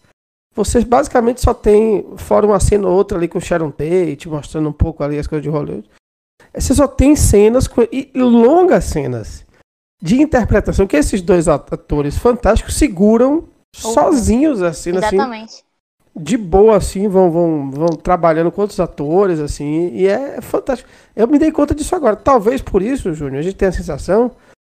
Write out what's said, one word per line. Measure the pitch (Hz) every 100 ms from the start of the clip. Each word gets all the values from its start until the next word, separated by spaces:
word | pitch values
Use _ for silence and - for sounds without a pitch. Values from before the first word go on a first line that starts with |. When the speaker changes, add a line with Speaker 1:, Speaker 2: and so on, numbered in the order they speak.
| _ _ _ _ _ -
Speaker 1:
Você | 196 240 226
basicamente | 240 294 254 226 247
só | 254
tem, | 226 214 208 220 202 - 190
fora | - 208 208
uma | 196
cena | - 208 190
ou | 180
outra | 202 190
ali | 165
com | 180
o |
Sharon | - 175 156
Tate, | - 151 185 165 143 170
mostrando | 151 - 160 151
um |
pouco | 147 165 156
ali | 143 147
as | 147
coisas | 156
de | 147
Hollywood, | 151 147 208 - _ _ _ _ _ _
você | - -
só | 262 277
tem | - 262 302
cenas, | - 202 214 247 -
co-, | - 226
e, | 262 -
e | 262
longas | 247 233 233 339 370 214 -
cenas | 160 135 120 104 - _ _ _ _ _ -
de | 160 254
interpretação, | 302 262 196 214 185 170 196
que | 294
esses | - 208
dois | 175 180 165
at-, | 143 -
atores | 165 - 147 143 -
fantásticos | 240 240 - 220 - -
seguram | 294 170 208 226 262 311 - _ _ -
Speaker 2:
Uhum. | 226
Speaker 1:
sozinhos | 240 302 285 196 233 311 233
a | 175
cena, | 156 175 185 214
assim. | 196
Speaker 2:
Exatamente. | 262 220 220 - _ _ _ _ _ 208
Speaker 1:
De | 151 240
boa, | 185 190 220 202
assim, | - 190 208
vão, | 185 185
vão, | 165 170 156 139
vão | 139 165
trabalhando | 156 - 180 165 160 170
com | 196
outros | 202 -
atores, | 165 - 147 175 202 160
assim, | 143 - 147 156 175
e | 185 190
é | 214 277 269
fantástico. | - - - 247 - _ _ -
Eu | 233
me | 294
dei | 311
conta | 311 294 302
disso | 277 370
agora. | 262 202
Talvez | 294 262 196 262
por | - 196
isso, | 208 269 190
Júnior, | 156 143 139
a |
gente | 170 196
tenha | 190
a |
sensação | 175 175 139 - 202 247 - _ _